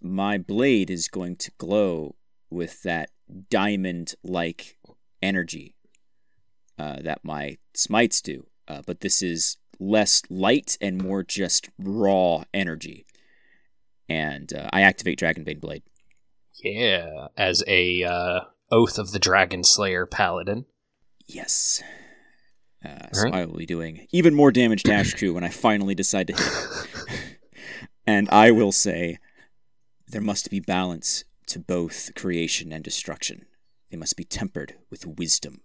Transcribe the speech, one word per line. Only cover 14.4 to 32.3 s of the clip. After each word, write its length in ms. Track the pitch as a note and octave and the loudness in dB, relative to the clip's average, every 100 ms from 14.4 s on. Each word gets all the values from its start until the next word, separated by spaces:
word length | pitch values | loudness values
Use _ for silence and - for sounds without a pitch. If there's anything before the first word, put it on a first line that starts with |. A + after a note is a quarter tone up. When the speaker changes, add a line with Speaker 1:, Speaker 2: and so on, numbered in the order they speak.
| D2 | -12
Speaker 1:
uh, 160 | C#2+ C#2+ | -12 -2
I 80 | F#2+ | 6
activate 380 | G2 - F#2 - | 6 6 -2 -2
Dragonbane 420 | E2 D#2+ D2+ D2+ | -2 -2 -6 -10
Blade. 220 | D#2 D2+ - _ _ _ _ _ _ - | -10 -12 -16 _ _ _ _ _ _ -10
Speaker 2:
Yeah, 680 | - G#2 A#2+ F#2 E2 D2+ C#2+ - | -6 0 0 0 -2 -12 -10 -2
as 260 | F#2+ E2+ - | 0 0 2
a, 360 | F#2 F2+ F2+ | 4 4 0
uh, 360 | F2 F2 F2+ F2+ - _ - | 0 -2 -2 -4 -6 _ 2
Oath 260 | A2+ A2+ - | 4 4 2
of 120 | G2 | -6
the 80 | G2 | -2
Dragon 440 | F#2+ F#2+ F2+ F#2 | 4 4 4 2
Slayer 420 | F2 - G2 F2+ F#2 | 2 4 2 -2 -2
paladin. 600 | - F#2 F2 F#2 A2 C#3 _ _ _ _ _ - | 0 0 0 -4 -6 -8 _ _ _ _ _ -18
Speaker 1:
Yes. 540 | - - - - - - - - - _ _ _ _ _ _ | -12 -4 -2 -2 -4 -6 -20 -20 -20 _ _ _ _ _ _
Uh, 240 | D2 C#2+ - | -18 -18 -8
so 60 | G2 A2+ | -2 -2
Speaker 2:
All 40 | |
right. 100 | F#2 | -2
Speaker 1:
I 40 | E2 | -6
will 120 | E2 | -8
be 80 | E2 | -8
doing 420 | E2+ E2 D#2+ - | -6 -8 -12 -2
even 220 | F3 E3 | 6 6
more 180 | D3 C#3+ | 10 8
damage 320 | B2 A#2+ G#2+ | 8 6 4
to 80 | - | 4
Ashku 420 | G#2 F#2+ - G2 | 4 2 0 -2
when 100 | F2 | -2
I 60 | F2 | -4
finally 460 | - A#2 G#2 G2 F#2+ | 0 2 2 0 -2
decide 320 | F#2+ G2+ F#2 | 0 0 -2
to 60 | |
hit. 540 | - - - - - - - - - - | -2 -2 -4 -8 -10 -12 -12 -10 -10 -12
Speaker 2:
<laughs> 40 | - _ - - - - _ - | -18 _ -20 -18 -16 -18 _ 2
Speaker 1:
And 200 | G#2 G2+ | 2 6
I 180 | G#2 A2+ | 10 10
will 220 | A2+ G2+ | 10 6
say, 480 | - G2+ E2+ E2+ E2+ _ _ _ _ _ _ _ _ - | 2 0 -2 -4 -6 _ _ _ _ _ _ _ _ -12
"There 140 | A#2 | -6
must 280 | G#2 G2+ - | -4 -4 -4
be 100 | G2 | -6
balance 680 | F2 F#2 F#2 E2+ - - - _ - | -2 -2 -2 -4 -6 -6 -10 _ -12
to 120 | F2 | -10
both 560 | - F2+ E2 - - - | -4 -4 -4 -8 -14 -8
creation 560 | F#2 | -4